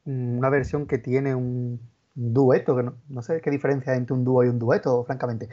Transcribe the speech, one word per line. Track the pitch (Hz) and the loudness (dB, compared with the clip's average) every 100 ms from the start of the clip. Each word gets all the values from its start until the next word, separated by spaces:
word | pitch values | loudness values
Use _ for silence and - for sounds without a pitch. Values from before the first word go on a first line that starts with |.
mm, | - 131 123 120 | -8 -4 -2 0
una | 131 | 2
versión | 139 123 147 143 | 2 0 -4 -2
que | 131 | -4
tiene | 120 127 139 131 | 0 0 0 -2
un, | 123 123 123 120 120 _ _ - | -2 -4 -4 -8 -12 _ _ -6
un | 120 | 0
dueto, | 117 131 156 170 127 | 4 6 4 4 0
que | |
no, | 123 117 - | -2 -6 -14
no | 131 | -10
sé | 113 165 | -4 -4
qué | 156 | -2
diferencia | 143 143 139 131 | -2 0 -2 0
hay | 127 | -2
entre | 123 | 0
un | 131 | 0
dúo | 127 127 | 2 4
y | 123 | 4
un | 120 | 2
dueto, | 113 160 156 123 120 | 2 0 2 0 0
francamente. | 131 131 113 113 | -4 -4 -6 -8